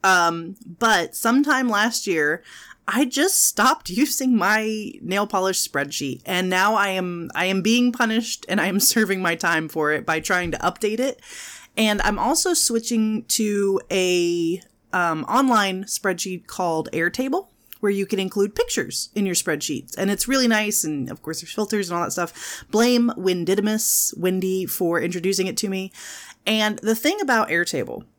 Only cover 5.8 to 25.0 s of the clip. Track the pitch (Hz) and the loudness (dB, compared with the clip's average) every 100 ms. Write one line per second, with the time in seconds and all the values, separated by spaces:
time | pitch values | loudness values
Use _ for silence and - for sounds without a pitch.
5.8 | 143 - 143 127 - 180 185 185 202 220 | -4 -4 -6 -8 -4 -2 2 2 4 2
6.8 | 202 190 180 170 170 - 185 190 190 240 | 0 0 -4 -6 -6 -2 0 2 4 4
7.8 | 247 233 233 220 226 - - 196 175 196 | 4 2 0 0 -2 -8 -2 0 2 2
8.8 | - 233 208 190 185 170 175 165 156 160 | 2 2 2 2 0 0 0 0 -2 -2
9.8 | 151 151 117 160 160 180 175 - 175 - | 0 0 0 -2 0 -2 0 -2 -2 -2
10.8 | 208 226 262 - - - - - - - | -2 0 -2 -4 -16 -18 -16 -18 -10 0
11.8 | 214 208 - 208 220 320 370 330 - 226 | 2 2 0 0 0 2 2 2 0 0
12.8 | 226 233 220 214 - - 214 202 196 196 | 0 0 2 -2 -2 0 0 2 2 0
13.8 | - 190 185 180 175 175 165 185 _ _ | 0 0 2 2 2 0 -2 -4 _ _
14.8 | _ 185 175 156 - 247 269 226 196 185 | _ -2 0 -2 0 2 4 4 2 -2
15.8 | 190 - 202 175 190 180 - - 175 160 | -6 -4 -2 -2 -4 -8 -10 -4 -2 0
16.8 | 156 - 175 - 262 339 392 _ _ - | -2 -2 -2 -2 -2 -2 -4 _ _ -2
17.8 | 208 196 196 190 190 208 202 - 233 - | 0 0 0 -2 -2 0 0 0 -2 -2
18.8 | 120 - - 208 196 175 - 151 - 143 | -4 -8 -6 -2 0 0 -2 -4 -4 -6
19.8 | - - 196 202 - 269 247 214 214 208 | -8 -4 -2 -2 0 2 2 2 0 -2
20.8 | 156 147 - - - 160 165 - 208 214 | -2 -4 -6 -8 -10 -10 -8 -6 -2 -2
21.8 | 180 175 175 - 170 - - - - 214 | -2 -4 -4 -4 -6 -6 -12 -12 -2 2
22.8 | 240 247 240 - 185 180 170 196 208 220 | 4 6 2 2 0 0 2 2 2 0
23.8 | - - - - 180 185 185 190 180 - | 0 0 -2 0 0 0 0 -2 -2 -2
24.8 | 175 170 | 0 0